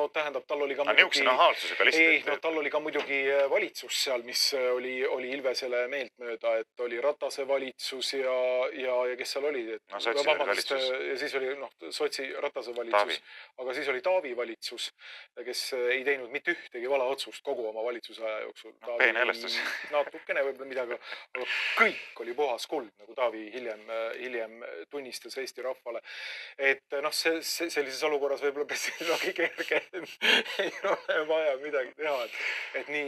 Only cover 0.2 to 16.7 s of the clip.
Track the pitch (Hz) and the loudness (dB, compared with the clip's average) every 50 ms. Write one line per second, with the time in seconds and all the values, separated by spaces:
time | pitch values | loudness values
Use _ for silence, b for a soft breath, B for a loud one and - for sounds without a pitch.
0.2 | 151 147 131 127 - - 151 147 143 139 139 123 143 - - 139 185 180 - 143 | -2 -2 -4 -6 -4 -2 0 0 0 0 0 2 2 6 8 8 8 8 6 4
1.2 | 135 - - 139 175 160 - - - - - - 98 - 160 160 165 165 156 143 | 4 6 8 8 8 6 6 4 -2 -2 0 4 4 6 8 8 8 8 6 4
2.2 | - 151 143 139 - 160 165 156 147 143 147 147 151 147 139 147 127 131 139 139 | 2 0 -2 0 0 0 0 0 0 0 0 0 0 0 0 -2 0 0 0 0
3.2 | 135 135 139 143 139 139 156 214 196 - - - - 120 - - - 143 127 123 | 2 4 4 4 4 4 4 2 2 0 -4 -10 -8 -4 -2 0 0 0 0 -2
4.2 | 117 120 120 - - - 139 131 127 123 123 127 127 127 127 127 127 156 - 131 | -2 -2 0 2 2 2 2 2 2 2 2 2 0 -2 -2 -2 0 0 0 -2
5.2 | 127 123 135 143 131 131 120 - 139 123 123 123 123 123 139 139 127 110 - - | -2 -4 -4 -2 0 0 0 0 -2 0 0 0 0 0 -2 -4 -6 -8 -10 -10
6.2 | 123 120 113 110 - 117 113 113 113 - _ - 123 123 117 117 123 143 147 - | -8 -8 -6 -2 0 2 2 2 0 -4 _ -4 -4 -2 -2 2 2 2 2 2
7.2 | 147 131 - 143 135 127 139 135 135 127 - - - - 135 127 120 - 139 135 | -2 -4 -2 -4 0 0 0 0 0 -4 -6 -8 -8 -8 -4 -4 -4 -2 0 0
8.2 | 131 131 127 127 127 127 127 127 131 - - 131 127 127 123 123 123 123 127 120 | 2 2 2 2 2 2 2 2 0 0 -2 -2 0 2 2 2 2 0 -2 -2
9.2 | 120 - - 139 139 151 147 127 113 113 113 104 - - 95 101 98 117 117 143 | -4 -4 -2 0 0 0 0 -2 -4 -4 -6 -8 -8 -10 -8 -2 0 2 2 4
10.2 | 151 196 202 180 143 104 101 - - - 143 135 131 131 131 135 143 143 139 123 | 4 4 4 4 4 2 2 0 0 0 0 0 0 0 0 -2 -2 -4 -2 -2
11.2 | 147 139 131 135 131 131 143 139 131 113 - _ 165 156 143 - 151 143 - - | -2 -2 -2 -2 -2 -2 -4 -4 -8 -12 -12 _ -12 -10 -2 -2 -2 -2 -2 -4
12.2 | 135 131 147 147 147 143 - 139 120 123 120 120 120 117 107 104 104 - - - | -6 -6 -6 -4 -4 -4 -4 -6 -8 -6 -6 -6 0 4 4 4 4 4 0 -4
13.2 | B B B B B B B - 127 127 127 139 147 139 131 127 - 185 185 185 | B B B B B B B -8 -6 -4 -4 -2 -2 -2 -2 0 2 2 4 4
14.2 | 160 131 120 117 120 117 110 - - - 123 113 - - B B B B B B | 2 0 -2 -4 -4 -4 -6 -8 -10 -10 -8 -8 -8 -8 B B B B B B
15.2 | B B _ 127 120 123 123 - - - 135 127 123 123 127 131 123 139 143 135 | B B _ -10 -8 -6 -6 -4 -4 -2 -2 0 2 2 2 2 2 2 0 0
16.2 | 123 113 131 147 - 175 170 - - - | -2 -6 -8 -4 -2 -2 -2 -2 -6 -10